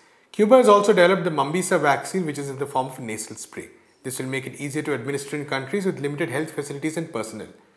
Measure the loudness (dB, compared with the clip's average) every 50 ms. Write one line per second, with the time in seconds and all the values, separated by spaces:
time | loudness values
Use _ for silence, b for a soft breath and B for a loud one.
0 | b b b b b b 0 2 6 8 8 8 10 8 8 8 6 6 6 8
1 | 8 6 6 4 0 -2 0 0 -2 0 -2 -2 0 0 0 2 4 2 2 0
2 | -2 -4 -4 -4 -4 -4 -4 -6 -8 -8 -6 -8 -8 -4 -4 -4 -4 -4 -8 -10
3 | -8 -8 -8 -8 -10 -12 -12 -16 -16 -14 -14 -14 -16 -16 -20 b b b b b
4 | -10 -10 -8 -6 -6 -6 -6 -6 -6 -8 -10 -10 -10 -6 -6 -4 -2 -2 -4 -2
5 | -2 -4 -6 -6 -6 -6 -8 -8 -4 -4 -4 -4 -4 -4 -4 -2 -2 -2 -4 -2
6 | -6 -6 -4 -4 -4 -4 -2 -4 -4 -4 -6 -8 -8 -8 -8 -6 -6 -4 -4 -4
7 | -8 -6 -6 -8 -8 -8 -10 -12 -14 -14 -18 -20 b b b